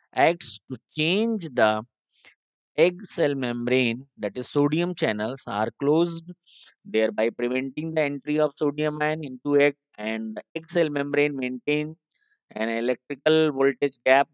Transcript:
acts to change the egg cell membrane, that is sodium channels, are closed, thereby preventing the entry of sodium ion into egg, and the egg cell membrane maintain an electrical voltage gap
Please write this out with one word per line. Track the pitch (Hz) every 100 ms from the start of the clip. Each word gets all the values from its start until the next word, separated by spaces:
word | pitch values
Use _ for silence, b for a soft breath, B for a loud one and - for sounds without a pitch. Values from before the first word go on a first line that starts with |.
| _
acts | - 147 175 - - -
to | 131 _
change | - 156 190 226 220 165
the | 123 110 107 117 _ _ b b b _ _ _ -
egg | 175 180 180
cell | - 151
membrane, | 139 123 120 120 131 123 120 139 _
that | 107 120
is | 127
sodium | 147 147 160 175
channels, | 175 143 104 107 135 -
are | 104 110 -
closed, | 139 156 175 165 165 175 B B B B
thereby | - 107 110 107 117
preventing | 113 120 127 135 139 160 160
the |
entry | 147 143 143 151
of | 151 -
sodium | 147 143 151 151
ion | 151 156
into | 147 127 147 143
egg, | 143 139 _ -
and | 107 110 110 107
the | - 160
egg | 160
cell | 175 160
membrane | 143 143 143 147 139
maintain | 127 127 - 147 151 160 _ _ _ _ _
an | 107 113
electrical | 113 120 123 _ 139 156 160 156
voltage | 135 139 131 143 - 131
gap | 135 143